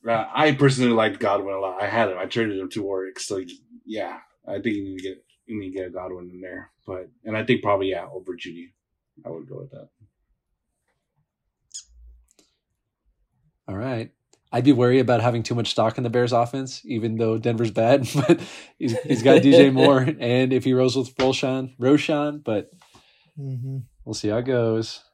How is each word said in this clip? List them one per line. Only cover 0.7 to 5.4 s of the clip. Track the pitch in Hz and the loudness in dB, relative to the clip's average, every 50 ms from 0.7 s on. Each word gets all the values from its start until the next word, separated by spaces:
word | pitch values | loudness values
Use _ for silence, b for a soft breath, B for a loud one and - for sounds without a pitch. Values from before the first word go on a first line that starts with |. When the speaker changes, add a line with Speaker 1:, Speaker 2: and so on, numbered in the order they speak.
| 131 131 127 123 117 | 4 4 2 4 4
Speaker 1:
liked | 113 110 110 95 - | 4 2 2 0 0
Godwin | 117 104 98 101 95 98 98 | 0 0 0 0 -2 -4 -6
a | 98 | -4
lot. | 98 95 90 95 104 | -4 -6 -4 -4 -4
I | 101 | -2
had | 104 113 113 101 | 0 0 0 0
him. | 92 | -2
I | 90 95 | -4 -6
traded | 92 - 120 113 107 101 95 | -6 -2 -2 -2 -2 -2 -6
him | 95 90 | -8 -8
to | - 113 101 | -8 -6 -6
Warwick. | 98 98 95 95 95 92 - | -4 -4 -6 -6 -8 -10 -12
So, | - - 104 95 92 87 90 - _ _ - - _ | -10 -6 -6 -8 -8 -10 -16 -20 _ _ -20 -20 _
yeah, | - 110 107 95 85 - - - _ _ _ _ - | -10 -8 -8 -8 -8 -10 -14 -18 _ _ _ _ -10
I | - | -10
think | 101 98 120 104 | -6 -4 -4 -4
you | 101 98 | -4 -6
need | 98 95 92 | -8 -10 -10
to | 92 | -10
get, | 95 95 - _ _ _ _ | -12 -12 -12 _ _ _ _